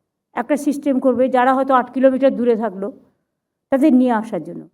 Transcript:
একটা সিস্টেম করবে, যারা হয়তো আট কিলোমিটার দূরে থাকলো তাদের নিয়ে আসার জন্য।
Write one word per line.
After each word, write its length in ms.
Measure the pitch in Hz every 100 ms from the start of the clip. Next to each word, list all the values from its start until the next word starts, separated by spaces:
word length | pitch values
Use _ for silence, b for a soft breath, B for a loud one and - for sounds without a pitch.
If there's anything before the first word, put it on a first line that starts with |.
| _ _ _
একটা 240 | - 233 285
সিস্টেম 420 | 285 285 285 254
করবে, 300 | 269 240 254
যারা 240 | 247 254
হয়তো 200 | 262 269
আট 200 | 254 254
কিলোমিটার 420 | 262 262 262 269 247
দূরে 200 | 240 220
থাকলো 360 | 220 190 202 - _ _ _ _ _ _ _
তাদের 240 | 269 311
নিয়ে 180 | 254 247
আসার 320 | 220 - 175
জন্য। 240 | 160 165 156